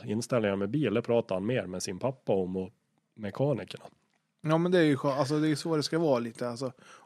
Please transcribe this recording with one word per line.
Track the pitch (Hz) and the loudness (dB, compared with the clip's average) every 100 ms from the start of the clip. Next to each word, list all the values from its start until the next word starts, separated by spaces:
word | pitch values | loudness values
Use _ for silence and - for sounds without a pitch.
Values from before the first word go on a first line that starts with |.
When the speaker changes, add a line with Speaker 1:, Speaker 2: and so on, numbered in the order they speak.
| 117 | -6
Speaker 1:
Inställningar | 107 - 123 104 98 | -4 -2 0 2 0
med | 98 | 0
bil, | 147 120 | 0 0
det | 110 | 0
pratar | 117 117 - 92 | 2 0 0 -2
han | 104 | -2
mer | 127 92 | -2 -4
med | 92 | -6
sin | - 90 | -8 -4
pappa | 127 135 - | -6 -4 0
om | 98 90 92 | 0 0 -4
och | 92 - _ _ _ - | -6 -12 _ _ _ -12
mekanikerna. | 104 - 143 113 95 - - _ _ _ _ _ | -8 -2 0 -2 -6 -12 -16 _ _ _ _ _
Speaker 2:
Ja, | 156 160 | 0 2
men | 180 | 4
det | 180 | 6
är | |
ju | 151 131 | 6 4
skö-, | 143 | 2
alltså, | 135 135 151 | 0 0 2
det | 156 | 2
är | 147 | 0
så | 170 156 | 0 -2
det | |
ska | 139 160 | 0 0
vara | 160 123 | 2 2
lite. | 120 - 120 | 0 -6 -8
Alltså, | 120 131 - - - | -6 -8 -10 -20 -20